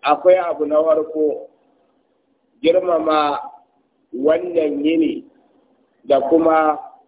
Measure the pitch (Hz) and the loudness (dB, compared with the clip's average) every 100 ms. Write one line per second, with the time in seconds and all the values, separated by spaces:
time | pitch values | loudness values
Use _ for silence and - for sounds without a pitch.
0 | 135 147 180 185 175 156 147 151 160 156 | 0 2 4 2 2 -4 -2 0 2 0
1 | 156 156 151 135 - _ _ _ _ _ | -2 -2 -2 -2 -10 _ _ _ _ _
2 | _ _ _ _ _ _ 156 175 180 165 | _ _ _ _ _ _ 0 2 2 -2
3 | 156 156 147 143 - - _ _ _ _ | 0 0 0 -4 -10 -20 _ _ _ _
4 | _ 123 143 165 180 170 151 143 151 165 | _ -4 0 0 0 -4 -2 -2 -2 0
5 | 156 - - _ _ _ _ _ _ _ | -2 -4 -12 _ _ _ _ _ _ _
6 | - 135 - 160 160 160 156 147 - - | -2 0 2 2 4 2 2 -2 -8 -20